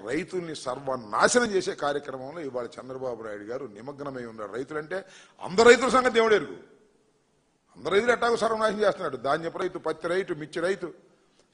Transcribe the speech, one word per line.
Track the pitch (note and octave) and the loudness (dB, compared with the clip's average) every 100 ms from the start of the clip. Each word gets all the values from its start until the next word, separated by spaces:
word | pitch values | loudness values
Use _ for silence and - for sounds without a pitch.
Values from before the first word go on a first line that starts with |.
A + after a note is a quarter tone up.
| G#2 | -6
రైతుల్ని | D3+ F#3 F#3 E3+ D3 | -4 -4 -6 -8 -8
సర్వనాశనం | C3 C3 C#3 B2+ G#2 A2+ G#3+ B3 A#3 | -8 -6 -6 -6 -4 2 4 4 2
చేసే | F#3+ F#3+ - | 0 -2 -2
కార్యక్రమంలో | D3 C#3+ C#3+ C3 C3 E3+ | -2 -2 -6 -10 -10 -10
ఇవాళ | C#3 B2 A#2 | -8 -6 -8
చంద్రబాబు | - B2+ C3 B2+ A2+ | -10 -14 -8 -8 -8
నాయుడు | A2 G#2 | -8 -10
గారు | G#2 C3 C3 | -8 -10 -10
నిమగ్నమై | G2+ C3 C#3 C#3+ C3 A#2 | -14 -14 -12 -10 -10 -12
ఉన్నారు. | A2 G2+ | -10 -10
రైతులంటే | A2+ C3+ D3+ D3+ F#3 - - - - | -8 -8 -8 -8 -10 -10 -20 -20 -14
అందరు | G#2+ F#3+ A#3 | -2 8 10
రైతుల | A#3+ B3+ | 10 6
సంగతి | B3+ B3+ | 4 4
దేవుడు | A3+ A3 G3+ | 4 4 4
ఎరుగు. | A#2 - - _ _ _ _ _ _ _ _ _ _ - | 2 -8 -18 _ _ _ _ _ _ _ _ _ _ -10
అందరు | C3+ | 0
రైతులు | G3 A#3+ | 2 4
ఎట్టాగో | A#3+ A#3 A3 | 2 2 2
సర్వనాశనం | A3+ A3 A3 G#3 | 0 2 0 2
చేస్తున్నాడు. | G3+ F#3 D#3+ B2+ | 0 0 -4 -2
ధాన్యపు | C3+ D#3 E3 E3+ | 0 0 -2 -4
రైతు, | F#3 E3+ | -6 -4
పత్తి | D#3+ D#3 E3+ | -6 -4 -2
రైతు, | F#3 F#3 | -2 -2
మిర్చి | D#3 D3+ E3+ | -6 -8 -4
రైతు, | F3 G3 E3+ - _ _ _ _ _ | -2 -2 -6 -14 _ _ _ _ _